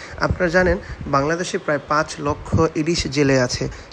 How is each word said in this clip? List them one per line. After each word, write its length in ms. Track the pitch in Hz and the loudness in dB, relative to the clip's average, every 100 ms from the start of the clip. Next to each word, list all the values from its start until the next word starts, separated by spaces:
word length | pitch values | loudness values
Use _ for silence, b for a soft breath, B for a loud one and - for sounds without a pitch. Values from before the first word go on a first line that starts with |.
| B - | B -2
আপনারা 280 | 156 - 180 | -2 2 2
জানেন 300 | 185 180 190 B B - | 4 4 2 B B -2
বাংলাদেশে 520 | 139 143 170 175 185 | 0 2 0 -2 -4
প্রায় 200 | 156 143 - | -2 -2 0
পাঁচ 180 | 151 156 - | 0 0 -4
লক্ষ 420 | 143 147 - - 160 | -4 -4 0 2 2
ইলিশ 320 | 165 156 170 - | 2 0 -2 0
জেলে 300 | 139 139 131 | 2 4 4
আছে, 280 | 123 - 117 B B | 2 0 -6 B B